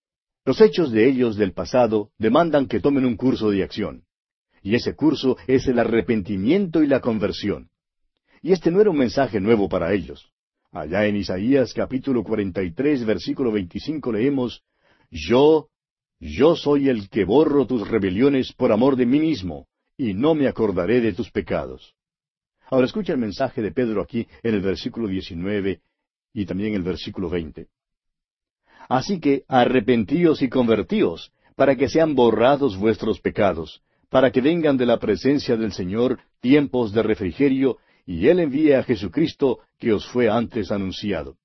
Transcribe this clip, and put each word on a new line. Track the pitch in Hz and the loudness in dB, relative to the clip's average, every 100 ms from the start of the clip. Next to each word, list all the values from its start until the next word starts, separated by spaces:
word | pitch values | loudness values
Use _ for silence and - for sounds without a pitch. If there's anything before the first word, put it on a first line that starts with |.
| _ _ _ _ - | _ _ _ _ -2
Los | 262 | 4
hechos | 220 214 156 | 4 4 0
de | 110 120 | 4 4
ellos | 131 120 104 | 4 0 0
del | 101 | -2
pasado | - 87 127 120 107 104 - | -2 -2 2 2 2 -4 -4
demandan | 110 135 170 147 131 | 0 2 2 0 0
que | 107 | -2
tomen | 143 139 127 | 0 0 0
un | 107 | 0
curso | 123 117 107 | -2 0 0
de | 101 | 0
acción. | 87 - 95 64 _ _ _ _ _ _ | -2 -6 -8 -10 _ _ _ _ _ _
Y | 98 117 | -2 -2
ese | - 85 | -2 0
curso | 151 143 131 120 - | 0 0 -2 -2 0
es | 131 127 | 0 2
el | 120 | 0
arrepentimiento | 110 113 110 110 95 98 101 185 190 165 | 0 0 0 -2 -2 -4 0 0 0 0
y | 147 | 2
la | 127 | 2
conversión. | 127 110 98 87 101 76 - _ _ _ _ _ _ _ | 0 -4 -4 -4 -6 -8 -10 _ _ _ _ _ _ _
Y | 147 | -2
este | 180 180 | 0 2
no | 175 | 2
era | 214 | 2
un | 156 | 4
mensaje | 123 131 127 101 | 0 0 0 0
nuevo | 98 117 95 | 2 2 2
para | 92 85 | -2 0
ellos. | 101 78 71 _ _ _ _ _ | -2 -4 -14 _ _ _ _ _
Allá | - 78 92 104 | -12 -6 -2 0
en | 104 | -2
Isaías | 92 95 110 139 120 | -4 -4 0 2 0
capítulo | - 95 131 139 127 | -4 -6 -6 -4 -4
cuarenta | 95 110 101 90 | -2 -4 -4 -4
y | 92 | -6
tres, | 82 139 143 110 | -4 -2 -2 0
versículo | 98 - 143 127 | -4 -4 -4 -2
veinticinco | 107 87 101 - 156 127 | -2 -4 -10 -10 -8 -4
leemos, | 107 131 139 120 - _ _ _ _ _ | -2 0 0 -4 -8 _ _ _ _ _
"Yo, | 80 78 120 147 160 151 _ _ _ _ _ | -12 0 4 6 4 0 _ _ _ _ _
yo | 78 76 147 160 | -10 2 4 4
soy | 143 143 135 | 2 0 2
el | 120 98 | -2 -2
que | 113 92 | -2 2
borro | 123 156 143 120 | 4 4 2 0
tus | 127 98 | -2 -2
rebeliones | 113 98 92 139 139 123 | -2 0 2 2 2 -2
por | - 127 | -2 0
amor | 107 131 131 | 4 2 2
de | 120 | 2
mí | 143 | 2
mismo, | 160 131 92 73 69 _ _ - | 0 -2 -6 -12 -16 _ _ -8
y | 123 | -6
no | 95 143 160 | -2 0 2
me | 131 | 0
acordaré | 98 110 90 90 123 | 0 -2 0 0 2
de | 113 | 0
tus | 92 110 | -4 -6
pecados". | 107 92 87 65 65 - _ _ _ _ _ _ _ - | -6 -4 -6 -6 -14 -20 _ _ _ _ _ _ _ -4
Ahora | 131 127 | 0 0
escucha | 214 196 | -2 -4
el | 147 | -4
mensaje | 110 90 131 - | -4 -4 -6 -4
de | 104 | -6
Pedro | 85 120 104 | -2 -4 -2
aquí | 85 117 110 - | -4 -6 -8 -8
en | 117 104 | -4 -2
el | |
versículo | 95 90 - 113 110 | -2 -4 -8 -8 -6
diecinueve | 92 87 85 92 104 95 90 _ _ _ _ _ | -6 -8 -8 -6 -4 -4 -6 _ _ _ _ _
y | 107 90 | -10 -6
también | 92 107 | -4 -4
el | 104 | -4
versículo | 87 85 - 104 90 | -4 -6 -8 -10 -6
veinte. | 87 78 69 - _ _ _ _ _ _ _ _ _ _ _ - | -6 -8 -14 -20 _ _ _ _ _ _ _ _ _ _ _ -4
"Así | 123 131 196 | -2 -2 -2
que | 147 139 - | 0 0 0
arrepentíos | 131 120 127 107 120 104 156 175 143 | 2 2 2 2 0 2 2 2 2
y | 131 | 0
convertíos, | 131 117 107 90 214 123 82 - _ _ - | 0 2 2 0 0 -2 -4 -14 _ _ 0
para | 139 131 | 2 2
que | 135 | 2
sean | 156 160 | 2 2
borrados | 135 120 107 120 143 135 95 | 4 4 6 4 4 0 0
vuestros | 107 107 110 98 | 0 0 -2 -2
pecados, | 95 - 101 80 82 - _ _ _ | -4 0 0 0 -8 -14 _ _ _
para | 131 131 | 2 4
que | 127 | 4
vengan | 131 175 156 135 | 2 2 2 2
de | 120 | 2
la | 113 | 0
presencia | 104 95 131 143 - 113 | 0 0 0 0 0 -2
del | 110 | -2
Señor | 98 92 107 123 123 _ _ | -6 -6 -2 -2 -2 _ _
tiempos | 120 143 143 127 113 | 2 2 2 -2 -2
de | 104 | 0
refrigerio, | 110 104 92 80 143 135 131 113 _ _ - | 0 0 -4 0 0 2 0 -2 _ _ -10
y | 104 123 | 0 2
Él | 180 | 4
envíe | 160 131 156 | 2 2 4
a | 131 | 4
Jesucristo, | 113 117 98 143 160 - 135 - _ - | 2 -4 -4 -2 -2 0 -2 -2 _ -8
que | 117 | -2
os | 98 - | -2 -2
fue | 123 120 | 0 2
antes | 110 113 117 90 | 2 -2 -6 -6
anunciado". | 101 95 90 104 87 67 - | -4 -6 -6 -6 -6 -8 -16